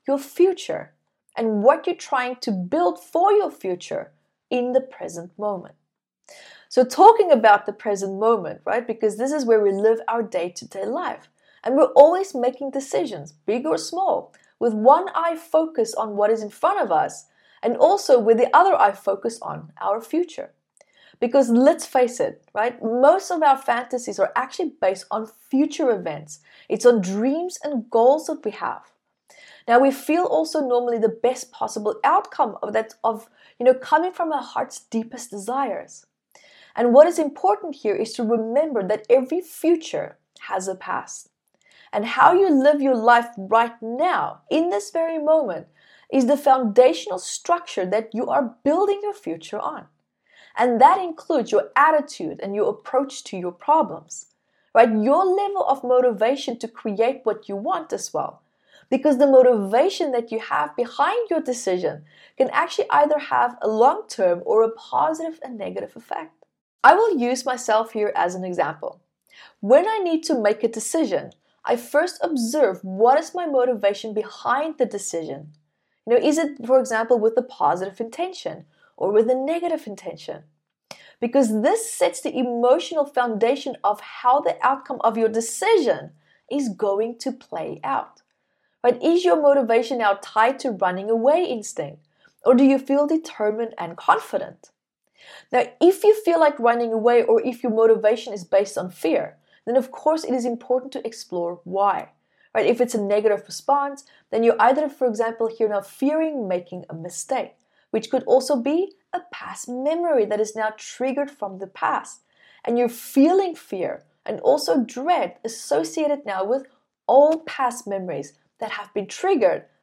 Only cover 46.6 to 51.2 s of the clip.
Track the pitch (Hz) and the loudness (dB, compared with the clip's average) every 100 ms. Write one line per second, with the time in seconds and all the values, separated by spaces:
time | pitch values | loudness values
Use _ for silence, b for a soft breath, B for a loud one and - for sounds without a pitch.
46.6 | 226 208 254 339 415 370 - - - 349 | 4 6 6 4 -4 -8 -8 -8 -2 -2
47.6 | 339 - 180 214 220 214 233 262 233 - | -2 -6 -2 -2 -4 -6 -2 -2 -2 -4
48.6 | 277 330 403 403 415 392 330 160 - 208 | 0 0 0 -2 -6 -8 -10 -10 -10 -8
49.6 | 285 285 165 _ _ _ b b b - | -8 -10 -16 _ _ _ b b b -2
50.6 | 247 226 285 381 359 320 | 0 6 6 6 -2 -8